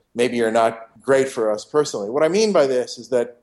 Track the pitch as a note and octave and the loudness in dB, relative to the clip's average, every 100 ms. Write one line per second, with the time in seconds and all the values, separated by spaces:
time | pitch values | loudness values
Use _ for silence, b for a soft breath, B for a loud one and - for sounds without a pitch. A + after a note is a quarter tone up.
0 | _ A2+ A#2+ A#2+ A2+ A2+ A2+ A2+ - _ | _ -4 -2 0 0 2 2 0 -12 _
1 | - C3+ C3 - A2 G#2+ - D3+ D3 A#2 | 0 2 2 -2 -2 -2 -2 -2 -2 -2
2 | G2+ C3 D#3 F#3+ A3 G3 G3+ B2+ A#2 - | -4 0 0 2 2 2 2 0 -4 -8
3 | A#2 B2 A#2+ - | -4 -2 -2 -8